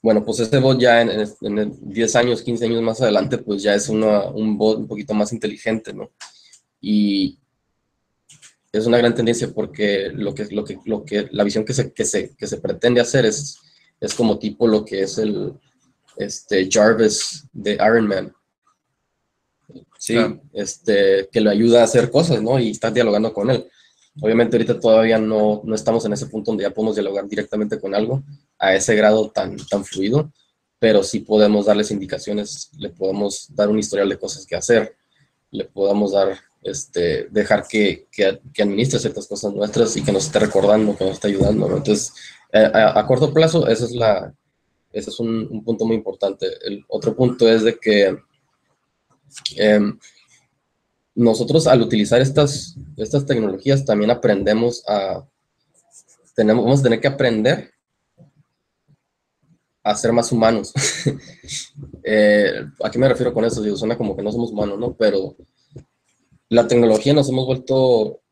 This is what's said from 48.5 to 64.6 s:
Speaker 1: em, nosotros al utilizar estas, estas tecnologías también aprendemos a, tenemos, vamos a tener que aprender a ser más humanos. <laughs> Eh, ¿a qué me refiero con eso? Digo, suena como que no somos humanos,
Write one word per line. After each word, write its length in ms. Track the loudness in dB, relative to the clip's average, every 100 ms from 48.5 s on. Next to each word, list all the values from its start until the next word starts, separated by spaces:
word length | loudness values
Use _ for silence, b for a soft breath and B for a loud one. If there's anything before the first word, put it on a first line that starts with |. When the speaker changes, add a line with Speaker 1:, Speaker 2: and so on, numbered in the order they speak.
| _ _ _ _ _ _ _ _ -12 -12 0
Speaker 1:
em, 420 | 4 4 2 -4 b b b b b _ _ _ _ _ _ 2
nosotros 520 | 2 2 2 2 6
al 120 | 4
utilizar 400 | 4 0 2 2
estas, 540 | 4 2 0 0 -12 -18 -18 -10
estas 260 | -2 -2 0
tecnologías 600 | -2 -2 -4 0 0 2
también 240 | 0 2
aprendemos 760 | 2 2 2 2 0 0 -2 -4
a, 360 | -2 -2 -8 -12 _ _ _ _ _ _ _ _ _ _ -2
tenemos, 280 | 2 2 4
vamos 140 | 2
a 40 |
tener 160 | 2 2
que 80 | -2
aprender 640 | 0 -2 0 0 -2 -6 _ _ _ _ _ -20 _ _ _ _ _ _ _ _ _ _ _ _ _ _ _
a 120 | -4 0
ser 160 | 2
más 180 | 0 0
humanos. 420 | 2 2 2 -4 -4
<laughs> 60 | -4 -2 -4 -6 B B B B B -18 -20 -12 0
Eh, 600 | 4 4 4 2 -2 -10 -8
¿a 80 | -6
qué 80 | 2
me 80 | 2
refiero 260 | 2 0
con 120 | 0 -2
eso? 160 | -2
Digo, 160 | -4 -2
suena 200 | -4 -4
como 160 | -4 -4
que 60 |
no 80 | -6
somos 220 | -4 -6
humanos, 260 | -4